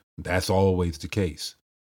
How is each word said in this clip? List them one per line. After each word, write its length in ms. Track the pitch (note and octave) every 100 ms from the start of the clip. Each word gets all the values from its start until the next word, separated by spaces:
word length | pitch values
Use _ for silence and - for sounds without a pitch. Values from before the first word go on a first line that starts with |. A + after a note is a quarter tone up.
| _ -
That's 300 | F2 F2+ -
always 480 | F#2+ F#2+ F2+ F2 D#2
the 120 | F#2
case. 480 | - F2+ C#2+ - - _ _